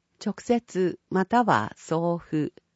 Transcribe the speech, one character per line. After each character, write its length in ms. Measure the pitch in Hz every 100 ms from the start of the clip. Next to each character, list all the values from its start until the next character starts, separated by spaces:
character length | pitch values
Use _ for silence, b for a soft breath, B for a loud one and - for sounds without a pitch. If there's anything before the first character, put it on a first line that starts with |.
| _ - 214
直 100 | -
接 600 | - 240 - 180 180 - -
ま 160 | 185 185
た 180 | 240
は 300 | 214 120 107 -
送 400 | - 160 170 170
付、 360 | - 156 147 - _